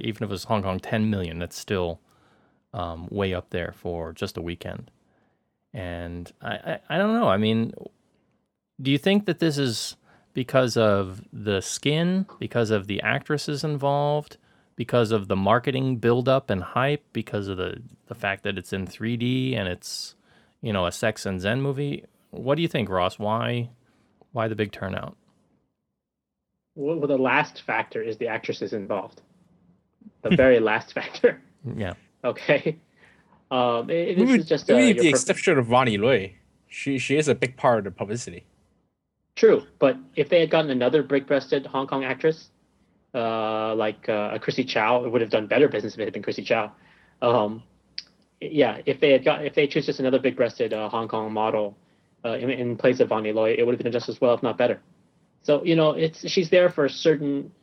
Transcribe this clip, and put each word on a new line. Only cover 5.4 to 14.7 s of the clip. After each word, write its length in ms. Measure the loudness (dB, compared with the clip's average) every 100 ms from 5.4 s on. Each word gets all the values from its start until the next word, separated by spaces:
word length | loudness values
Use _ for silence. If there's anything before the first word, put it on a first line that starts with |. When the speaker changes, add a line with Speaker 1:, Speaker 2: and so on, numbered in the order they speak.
| _ _ _
Speaker 1:
And 600 | -12 -10 -8 -10 -10 -14 -12
I, 120 | -10
I, 240 | -8 -8 -10 -4
I 80 | -2
don't 160 | 0
know. 140 | 2 2
I 80 | 2
mean, 380 | 2 0 -2 -8 -16 _ _ _ _ _ _ _ _ -6
do 80 | 0
you 80 | 2
think 280 | 4 2 2
that 120 | 0
this 180 | 0 0
is 380 | -2 -2 -6 -12 _ _ _
because 420 | -6 0 2 2 4
of 460 | 4 4 0 -8 -16
the 280 | -8 -2 -2
skin, 640 | -2 -4 -2 0 0 0 -4 -8
because 320 | -4 0 2
of 160 | 0 -2
the 160 | -4
actresses 640 | -2 -2 -2 -6 -4 -6
involved, 720 | -4 -2 -2 0 0 -2 -6 -16 _ _ _